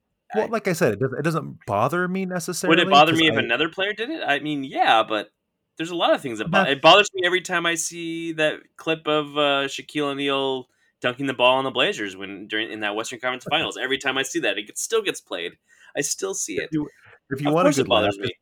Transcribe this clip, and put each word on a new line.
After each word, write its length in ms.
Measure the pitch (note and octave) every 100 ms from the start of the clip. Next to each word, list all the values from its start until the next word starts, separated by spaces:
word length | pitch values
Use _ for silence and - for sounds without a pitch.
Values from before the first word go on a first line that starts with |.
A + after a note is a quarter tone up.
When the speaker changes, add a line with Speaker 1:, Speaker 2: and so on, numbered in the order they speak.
| _ _ _
Speaker 1:
Well, 120 | G#3+ G#3+
Speaker 2:
I 40 |
Speaker 1:
like 180 | A3+ G#3
I 60 |
said, 200 | E3 C#3+
it 60 | G2+
doesn't, 200 | B2+ B2
it 40 |
doesn't 360 | D3+ D#3 C#3+ C3 -
bother 400 | G2+ B2 F3 F3+
me 180 | F#3+ F#3
necessarily, 500 | F3+ F3 F3 F3+ E3
Speaker 2:
Would 120 | F#3
it 20 |
bother 220 | C#3+ D#3+
Speaker 1:
'cause 100 | D#3+
Speaker 2:
me 60 | D#3+
if 80 | A#2
Speaker 1:
I 40 |
Speaker 2:
another 280 | A#2 B2 E3
player 240 | F#3+ G3
did 160 | G#3 A#3+
it? 140 | D#4+ A#2+
I 140 | C#3+
mean, 240 | D3+ D3
yeah, 400 | C3+ E4 D#4+ A2+ G#2+
but 220 | G#2+ - _ _ _ _ -
there's 140 | E3
a 40 | F3
lot 180 | A#3 D#4
of 60 |
things 160 | D3 G#2+
that 100 | G#2+
bo-, 80 | D#3+
Speaker 1:
That's 80 | F3
Speaker 2:
it 100 | C#3
bothers 280 | D#3+ G3 G3+
me 80 | F#3+
every 180 | F3 F3+
time 260 | E3 F3+ E3+
I 80 | E3
see 560 | - E3+ E3 E3 E3
that 280 | D#3 D3+ F#2+ _ -
clip 300 | - D#3+ D3+
of, 300 | D3+ C#3+ C#3+
uh, 300 | C#3+ C#3 C#3
Shaquille 420 | - C3 D3+ C#3+
O'Neal 560 | C#3 C#3+ C#3 C3+ C3 B2+ _ _ _
dunking 280 | B2 A#2+ C#3
the 60 |
ball 240 | B2 B2 C3
on 40 |
the 60 | C3+
Blazers 480 | A#2+ D#3+ F3 G2+ F#2+
when, 300 | G2 G2 G#2
during, 240 | G#2+ A2+
in 80 | G#2+
that 160 | G#2+ G#2+
Western 240 | A2+ B2
Conference 260 | B2+ B2+ -
Speaker 1:
<laughs> 40 |
Speaker 2:
Finals. 280 | D#3 A#2 F#2+
Every 220 | B2+ C3+
time 180 | C#3 C3
I 60 |
see 160 | C#3 E3+
that, 180 | A#2 G2
it 60 | G#2
gets, 160 | -
still 220 | - A3+
gets 180 | F#3+ C#3+
played. 320 | _ F#2 F2 - _ _ - -
I 60 |
still 320 | C#3+ - F#3+
see 240 | G3 - F3
Speaker 1:
If 60 |
Speaker 2:
it. 60 | D#3
Speaker 1:
you, 180 | D#3 D3 _ - - _
if 100 | C3+
you 100 | D3
Speaker 2:
Of 40 |
Speaker 1:
want 140 | D#3+ C#4+
a 20 |
Speaker 2:
course 80 | C4+
it 60 |
Speaker 1:
good 60 | G2+
laugh, 120 | A2
Speaker 2:
bothers 160 | G#2 G2
me. 60 |
Speaker 1:
just, 140 | G#2+ -